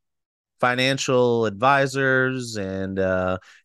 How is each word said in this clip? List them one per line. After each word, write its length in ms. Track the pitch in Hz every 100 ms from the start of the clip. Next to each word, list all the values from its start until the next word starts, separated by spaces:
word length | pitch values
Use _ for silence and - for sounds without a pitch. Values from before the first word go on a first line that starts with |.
| _ _ _ _ _ -
financial 880 | 123 123 131 135 - 127 123 117 110
advisors 1080 | 98 127 139 135 131 135 131 131 131 120 110
and, 420 | 95 95 95 95
uh, 400 | 92 92 92 92 - -